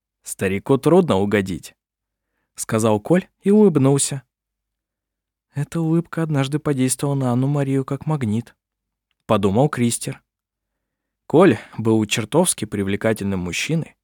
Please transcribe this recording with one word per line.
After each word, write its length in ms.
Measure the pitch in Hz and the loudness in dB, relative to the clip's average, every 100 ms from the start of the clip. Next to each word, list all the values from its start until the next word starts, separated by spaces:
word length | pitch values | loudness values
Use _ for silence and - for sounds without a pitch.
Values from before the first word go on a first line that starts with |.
| _ _ | _ _
Старику 560 | - - 95 98 - 135 | -16 -4 -2 -2 0 0
трудно 380 | 151 175 156 95 | 4 4 4 2
угодить. 580 | 101 104 95 80 - _ _ _ _ _ _ _ _ | 2 0 -2 -6 -12 _ _ _ _ _ _ _ _
Сказал 460 | - - 110 110 107 | -14 -6 0 2 0
Коль 280 | - 180 - _ | 2 0 0 _
и 100 | 190 | 2
улыбнулся. 720 | 208 208 147 131 139 - 139 - _ _ _ _ _ _ _ _ _ _ _ _ | 4 6 4 2 2 -2 -8 -14 _ _ _ _ _ _ _ _ _ _ _ _
«Эта 260 | 139 147 170 | -8 -6 -4
улыбка 420 | 160 165 165 - | 0 0 -2 -4
однажды 360 | 160 143 135 147 | -2 -2 -2 -2
подействовала 560 | - 135 127 - 143 | -2 0 -2 -2 -2
на 180 | 139 127 | -2 0
Анну-Марию 520 | 120 131 143 135 135 | 0 0 0 0 -2
как 220 | 131 139 151 | -2 -6 -4
магнит», 500 | 156 110 110 - _ _ _ _ _ _ _ - | -4 -2 -2 -6 _ _ _ _ _ _ _ 0
подумал 420 | 107 98 104 147 | 2 2 2 0
Кристер. 540 | - 120 - - 135 _ _ _ _ _ _ _ _ _ _ - | 0 -2 -2 -8 -14 _ _ _ _ _ _ _ _ _ _ 0
Коль 320 | 143 190 110 - - | 4 4 4 -4 -4
был 260 | 113 110 | 0 0
чертовски 640 | 104 - 107 156 180 - 107 | 0 -4 -2 0 0 -2 -6
привлекательным 760 | 101 98 101 110 107 98 95 | -4 -4 -2 -2 -2 -4 -4
мужчиной 560 | 90 85 - 160 - _ | -6 -6 -4 -4 -6 _